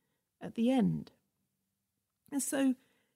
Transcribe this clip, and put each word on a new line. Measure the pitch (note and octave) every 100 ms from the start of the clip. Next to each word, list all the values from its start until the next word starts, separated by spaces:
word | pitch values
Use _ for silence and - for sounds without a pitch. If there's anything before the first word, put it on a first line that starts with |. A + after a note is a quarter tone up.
| _ _ _ _
at | - A3+
the | A#3
end. | C4 F#3 D#3 - _ _ _ _ _ _ _ _ _ _ _ _
And | C#4+
so | - C#4 C4+ B3+ _ _ _